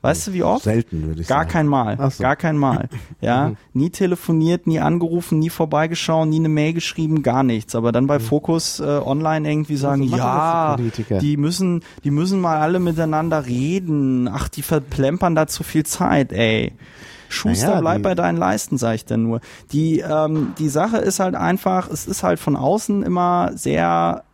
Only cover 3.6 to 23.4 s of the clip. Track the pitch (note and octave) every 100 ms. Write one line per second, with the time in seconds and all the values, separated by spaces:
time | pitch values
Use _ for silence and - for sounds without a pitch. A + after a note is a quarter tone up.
3.6 | _ B2+ D#3 - F#3 F3+ - E3 D#3+ F3
4.6 | - D#3+ D3+ E3+ E3+ E3+ E3+ D#3 D#3+ -
5.6 | D#3+ D3+ D#3+ E3 - D#3+ D#3+ D#3 D#3+ D3+
6.6 | D3+ E3 - - D#3+ D#3 C3+ B2 C3+ A2+
7.6 | G#2+ A#2+ A#2 A#2 C3+ D3 A2+ D3 D3 E3
8.6 | - - D3 C#3+ B2 C#3 D#3 D#3 D3+ D3+
9.6 | D3+ D3 C#3 C#3 C3+ D#3+ B2+ C3+ D#3+ E3
10.6 | D#3+ C#3 A#2 - A2+ G2+ D3 D3 D3 F3
11.6 | F#3 E3+ - - D3 C#3+ F3+ G3 F3 D#3
12.6 | D#3 F#3 F3 D#3+ D#3+ D#3 D#3+ D#3+ B2+ B2
13.6 | C#3 F#3 F3+ D3+ C3+ B2+ B2 B2+ - -
14.6 | C#3+ D#3+ C3+ C#3 C3+ E3+ F3+ D#3+ D#3 -
15.6 | E3 E3 D#3+ - F#3 - C3 F#2+ A2+ A2
16.6 | A#2+ - - - - - - - G#3 -
17.6 | C3 F#3+ D#3+ F3+ G3+ F3 F3 E3 F#3 -
18.6 | - C#3 A#2 A2+ - A2+ A2+ A#2 - -
19.6 | - C#3+ D#3+ D#3+ - D#3 D#3 D#3 C#3+ -
20.6 | D#3 C#3+ F#3+ A3+ - F#3+ F#3 F3+ E3+ F#3
21.6 | - F#3 F3+ D#3 - G3 F#3 F3 - C#3+
22.6 | C3+ G3+ - G3+ E3+ F3+ F3 F3